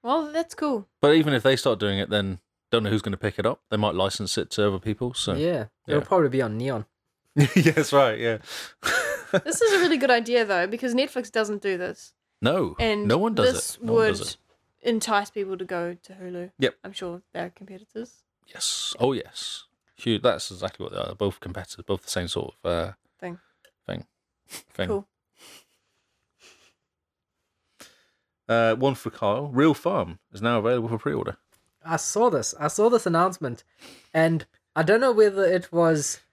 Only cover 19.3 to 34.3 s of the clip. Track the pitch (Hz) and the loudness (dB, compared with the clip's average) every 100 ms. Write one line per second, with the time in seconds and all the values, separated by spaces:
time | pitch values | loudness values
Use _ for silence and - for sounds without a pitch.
19.3 | - - - - _ _ _ - 107 123 | -14 -14 -14 -18 _ _ _ -4 0 0
20.3 | 85 - 92 95 - - 50 - 98 101 | -2 -8 -10 -10 -10 -12 -10 -10 -4 -4
21.3 | - 92 90 92 - - 98 - - 87 | -4 -12 -12 -14 -16 -8 -8 -6 -6 -4
22.3 | - - - 87 85 90 98 _ _ 180 | -6 -8 -8 -4 -4 -4 -10 _ _ -16
23.3 | 175 _ _ _ _ - 50 - _ _ | -16 _ _ _ _ -12 -10 -12 _ _
24.3 | _ _ - _ - 92 202 202 _ _ | _ _ -20 _ -8 -4 -4 -8 _ _
25.3 | _ - - _ _ _ _ _ _ _ | _ -20 -20 _ _ _ _ _ _ _
26.3 | _ - _ _ _ _ _ _ _ _ | _ -20 _ _ _ _ _ _ _ _
27.3 | _ _ _ _ _ - _ _ _ _ | _ _ _ _ _ -20 _ _ _ _
28.3 | _ - 117 113 113 135 127 117 - 104 | _ 0 2 4 4 2 0 -8 -2 0
29.3 | 110 143 123 156 143 170 185 87 82 _ | 0 -2 4 4 4 0 -2 -4 -8 _
30.3 | - 110 120 110 123 113 113 143 143 - | -4 0 2 2 0 -2 -4 -4 -4 -6
31.3 | - _ _ _ _ 165 165 - 208 240 | -10 _ _ _ _ -6 -4 -2 0 2
32.3 | 156 - - 147 - 220 233 190 165 185 | 2 -4 -4 -4 2 4 4 2 2 2
33.3 | 180 139 117 _ _ - - _ 160 160 | 0 -8 -8 _ _ -20 -20 _ 2 2